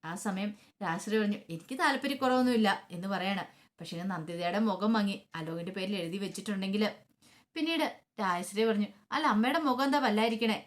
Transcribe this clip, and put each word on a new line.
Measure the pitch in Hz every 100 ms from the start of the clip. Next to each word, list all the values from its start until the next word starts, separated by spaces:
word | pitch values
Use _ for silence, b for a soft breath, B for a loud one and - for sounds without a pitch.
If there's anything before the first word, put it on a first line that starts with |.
ആ | 160 180
സമയം | 220 190 208 208 B _
രാജശ്രീ | 185 175 208 220
പറഞ്ഞു, | 208 208 -
എനിക്ക് | 165 - 262
താല്പര്യക്കുറവൊന്നുമില്ല | 320 269 269 269 254 254 254 240 214 196 - 175
എന്ന് | 190
പറയണ. | 196 185 196 170 B B _
പക്ഷേ | 165 170 180
നന്ദിതയുടെ | 180 160 170 175 196 220
മുഖം | 202 208 220
മങ്ങി | 202 196 - 160
അലോകിന്റെ | 160 165 170 190
പേരിൽ | 190 202
എഴുതി | 165 190
വെച്ചിട്ടുണ്ടെങ്കിൽ. | 196 202 202 202 190 202 208 - _ _ b b b 330
പിന്നീട് | 320 330 294 - _ -
രാജശ്രീ | 196 175 190 196 226
പറഞ്ഞു, | 208 202 B B
അല്ല | 277 311
അമ്മയുടെ | 214 240 294 302
മുഖം | 247 269
എന്താ | 285 262
വല്ലായിരിക്കണേ? | 208 226 226 226 196